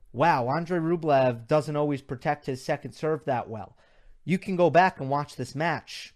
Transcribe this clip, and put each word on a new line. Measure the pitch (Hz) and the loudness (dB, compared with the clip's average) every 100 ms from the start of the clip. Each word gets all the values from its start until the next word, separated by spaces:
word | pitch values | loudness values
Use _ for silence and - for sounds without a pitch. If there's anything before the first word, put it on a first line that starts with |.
| - | -10
Wow, | 117 165 143 120 | 0 2 2 0
Andrei | 156 165 175 | -2 -2 -2
Rublev | 160 175 156 135 127 117 113 | 0 0 4 4 4 0 0
doesn't | 151 143 147 | 0 0 -2
always | 147 135 | -2 -2
protect | - 127 156 147 - | -6 -6 -4 -4 -6
his | 131 | -6
second | - 143 123 | -4 -6 -6
serve | - 156 156 131 | -6 -2 -2 -2
that | 123 104 | -4 -4
well. | 110 92 - _ _ - - 143 | -10 -14 -20 _ _ -20 -10 -2
You | 185 | -2
can | - 175 | 0 2
go | 170 | 6
back | 160 185 - | 6 4 2
and | 135 | -4
watch | 143 143 - | -4 -4 -10
this | 120 135 | -8 -4
match. | 165 139 - - - | -4 -4 -8 -16 -18